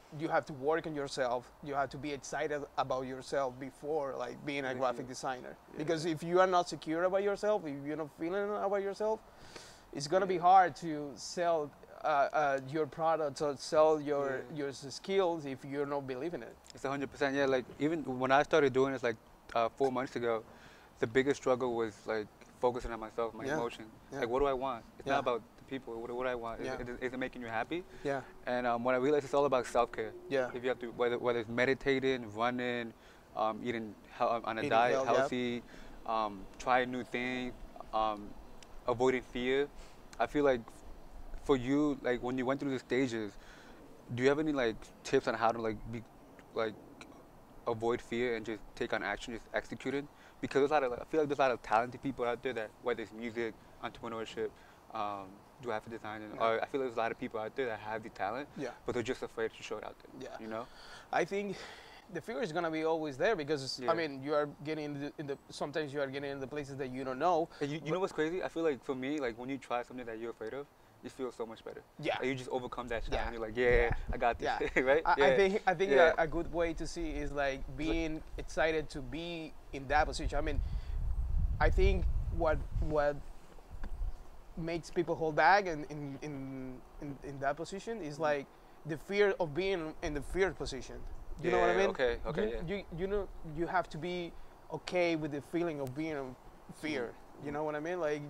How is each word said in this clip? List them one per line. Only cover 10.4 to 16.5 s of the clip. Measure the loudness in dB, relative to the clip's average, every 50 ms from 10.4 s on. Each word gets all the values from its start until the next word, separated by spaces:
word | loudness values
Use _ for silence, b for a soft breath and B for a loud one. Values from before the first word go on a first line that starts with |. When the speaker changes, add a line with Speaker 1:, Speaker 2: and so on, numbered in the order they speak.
Speaker 1:
hard | 8 10 10 10 10 8 4
to | -2 -6 -4 -4 -4 -4 -6 -8
sell, | -10 -10 -8 -4 0 2 2 2 2 0 -2 -8 -14 -20 -20 -10 -4 0
uh, | 2 4 4 4 4 4
uh, | 2 2 2 2 0 -2 -2
your | -2 0 0
products | -2 -2 0 2 2 2 2 2 0 -2 0 -2
or | -2 -2 -2
sell | -4 2 6 8 8 8 8 6
your, | 4 2 0 2 2 0 0 -2 -4 -6
Speaker 2:
Yeah. | -6 -6
Speaker 1:
your | -4 -6
s-, | -6 -8 -10 -12 -12
skills | -8 -4 0 2 4 4 4 2 0 -2
if | -6 -6 -8 -8
you're | -6 -4 -2 -2
not | -2 -2 -4 -4
believing | -4 -4 -4 -4 -6 -6 -6 -8
it. | -10